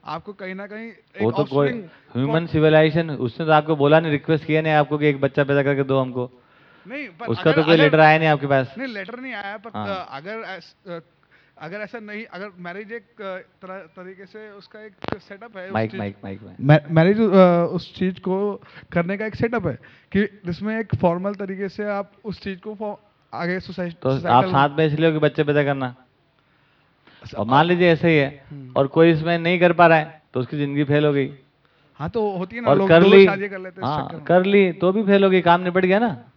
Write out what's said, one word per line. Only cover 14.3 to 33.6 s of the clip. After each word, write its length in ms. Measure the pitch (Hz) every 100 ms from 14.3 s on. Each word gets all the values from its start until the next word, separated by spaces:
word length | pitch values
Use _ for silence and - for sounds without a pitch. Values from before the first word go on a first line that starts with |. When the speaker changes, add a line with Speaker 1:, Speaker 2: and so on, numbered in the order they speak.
| 214 214
Speaker 1:
उसका 300 | 202 - 214
एक 120 | 214 190 - 214
सेटअप 340 | - 196 233 202
है, 100 | 185
उस 60 |
Speaker 2:
माइक, 180 | 196 110
Speaker 1:
चीज 80 | 117
Speaker 2:
माइक, 180 | 104 98
माइक, 160 | 101 98
माइक। 140 | 107 -
Speaker 1:
मै-, 300 | 135 151 151
मैरिज, 300 | 160 170 214
अ, 460 | 220 190 180 175 170
उस 220 | 170 - -
चीज 220 | 185 185
को 420 | - 190 202 196 - - -
करने 240 | 175 170 196
का 100 | 220
एक 80 |
सेटअप 320 | - 233 233 175
है 120 | 113 - _ _
कि 280 | 196 208 208 175
जिसमें 340 | 170 208 220
एक 140 | 220
फॉर्मल 400 | - 185 170 196
तरीके 340 | 202 196 190 196
से 160 | -
आप 280 | 208 202 196 _
उस 180 | 220 175
चीज 180 | 202 185
को 140 | 214
फॉ-, 220 | 208 214 208 _ _ _
आगे 260 | 123 175 185
सोसाइ-, 340 | 180 180 175 165
Speaker 2:
तो 80 | 131
आप 60 | 135
Speaker 1:
सोसाइटल 320 | 170 120 185
Speaker 2:
साथ 220 | 160 143
में 160 | 143 160
इसलिए 200 | 147 165
हो 60 |
कि 60 | 156
बच्चे 260 | 151 -
पैदा 200 | 147 147
करना। 300 | 143 139 127 123 _ _ _ _ _ _ _ _ _ _ _ _
Speaker 1:
स-, 100 | -
Speaker 2:
और 120 | 143 104
मान 200 | 135 170
लीजिए 260 | 175 175
ऐसे 160 | 165 170
ही 80 | 160
है 280 | 139 143 -
Speaker 1:
हम्म। 240 | 143 131 131
Speaker 2:
और 100 | 139
कोई 240 | - 165
इसमें 280 | 160 156 170
नहीं 220 | 165 180
कर 120 | 175
पा 140 | 170 170
रहा 120 | 160
है 240 | 151 - _
तो 60 | 127
उसकी 160 | 123 151
जिंदगी 280 | 143 143
फेल 220 | 143 147 151
हो 60 |
गई। 200 | 143 135 143 _ _ _ _ _ -
Speaker 1:
हाँ, 140 | 156
तो 260 | 233 208 190
होती 200 | 185 233
है 60 |
ना, 60 | 233
Speaker 2:
और 100 | 165
Speaker 1:
लोग 100 | 196
Speaker 2:
कर 140 | 170
Speaker 1:
दो 80 | 190
दो 60 | 214
Speaker 2:
ली, 80 |
Speaker 1:
शादियाँ 260 | 196 196 202
कर 80 |
लेते 220 | 190